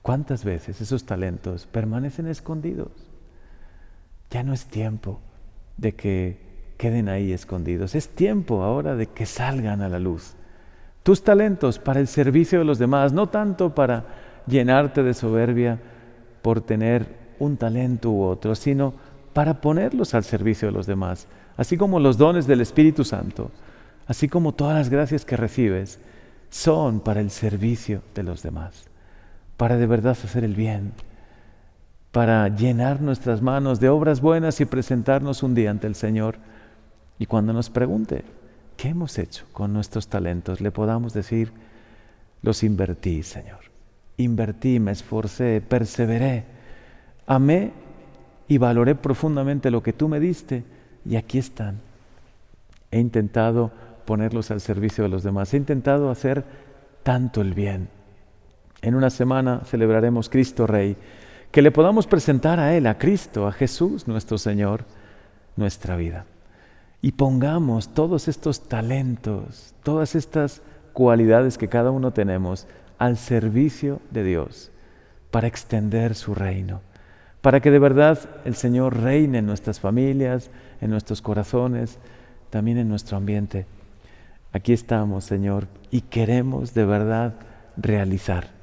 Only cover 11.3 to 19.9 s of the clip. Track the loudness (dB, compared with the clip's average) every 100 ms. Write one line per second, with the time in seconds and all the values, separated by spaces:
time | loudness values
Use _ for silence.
11.3 | 6 4 2 0 -2 0 0 0 2 4
12.3 | 4 4 2 2 2 2 4 2 2 0
13.3 | 0 -2 0 -2 2 2 0 -4 -16 -20
14.3 | -16 -2 0 4 4 4 2 0 0 0
15.3 | 2 2 2 0 -2 -8 -20 -20 -20 -20
16.3 | -6 -2 -2 0 0 2 2 0 -10 -20
17.3 | -4 -4 -2 -2 -2 -2 -2 0 0 0
18.3 | -2 -2 -2 -2 0 -2 -4 -20 -20 -6
19.3 | 0 0 0 0 2 0